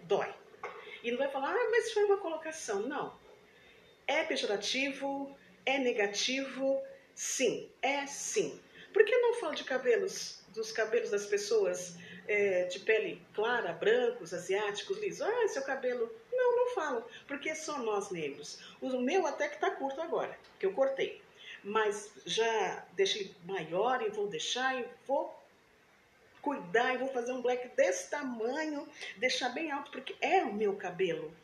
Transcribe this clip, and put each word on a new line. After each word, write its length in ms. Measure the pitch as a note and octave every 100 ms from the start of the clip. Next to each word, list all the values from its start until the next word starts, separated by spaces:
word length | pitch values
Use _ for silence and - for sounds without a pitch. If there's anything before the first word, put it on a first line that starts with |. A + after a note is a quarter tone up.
Dói. 300 | F3 F#3+ B2 - - - - - - -
E 80 | A3+
não 60 | B3
vai 120 | C#4
falar, 240 | C#4 C#4
"Ah, 160 | F#4 A4
mas 200 | A4+ G#4+
foi 120 | G#4+
uma 140 | G#4 G4
colocação." 680 | F4 D#4 D#4 D#4 - G3+
Não. 340 | A3+ C#4+ D#3 - - - - - - - - - -
É 160 | C4
pejorativo, 1120 | D#4 C4+ A3+ G3+ - B3+ C#4 C4+ C#4 C#4 C#4 - - - -
é 120 | C#4
negativo, 1040 | B3 A3+ G3+ G3+ - C4 C4+ B3+ C4+ C4+ - - - -
sim, 540 | - - B3 D3 - -
é 240 | C4 C#4+ C#4
sim. 540 | - - - C#3+ - - - -
Por 100 | -
que 100 | G#4
eu 80 | B4
não 120 | A#4+
falo 220 | - E4 C4
de 80 |
cabelos, 760 | - B3+ A#3+ A3 F#3+ - - - -
dos 220 | A3 A3
cabelos 380 | - G#3+ A#3 G#3
das 160 | G3+ G3+
pessoas, 680 | G3+ - A3+ F#3+ F3+ F3+ - - - -
é, 380 | G#3 G3+ F3+ F3+
de 140 | -
pele 420 | - A3 G3 C#3 -
clara, 400 | - G#3+ A#3+ G3
brancos, 600 | E3 G3 A#3+ A#3+ A#3+ E3
asiáticos, 680 | F3+ F3 G3 G#3 G3+ - G#3
lisos? 220 | - -
"Ah, 260 | D#4 A#4+ A4
seu 160 | C4+
cabelo." 480 | C4+ C4 B3 B3 A3+ - -
Não, 240 | B4+ B4 A#4+
não 180 | B4 A#4+
falo, 300 | D#4 B3 - - -
porque 280 | C#4+ D#4+ D#4
só 240 | - D4
nós 320 | A3+ G3+ G3
negros. 480 | F3 D3 C#3 D3 - - -
O 200 | C4 B3+
meu 260 | B3 F#4 D#4+
até 220 | - D4
que 120 | -
tá 120 | F4
curto 280 | - C4+ C4+
agora, 380 | E4 G#3+ C3 - - -
que 60 | -
eu 80 |
cortei. 480 | - C4+ C4+ D3+ - - - - -
Mas 480 | G3 G#3+ G#3+ G3+ - - -
já 600 | E3+ A3+ A3 F3+ D3 -
deixei 400 | F#3 G3 A3 F#3+ - F3
maior 560 | F#3+ D#3 F3 A3+ B3+
e 80 | A3
vou 180 | G#3+ G3+
deixar 520 | A#3 - B3 C4 B3+
e 60 | A3+ - -
vou 340 | C#4 E4+ - - _ _ _ _ _ _ _ - -
cuidar 520 | - C4 F3 A3+ B3+
e 40 | B3+
vou 100 | C4+
fazer 240 | C4 A#3
um 100 | B3+
black 280 | A#3+ B3 B3
desse 400 | - C#4 - -
tamanho, 800 | D4 C4+ A#3 A3 C#4+ D#4 D4 D4+ - - -
deixar 320 | B3 - B3+
bem 220 | B3 D#4+
alto, 200 | C#4 C#4
porque 240 | C4 - G4
é 240 | C4 F#4
o 100 | D4
meu 220 | G#3 G#3+ G3
cabelo. 580 | F3+ F3 F#3 D#3 D3+ -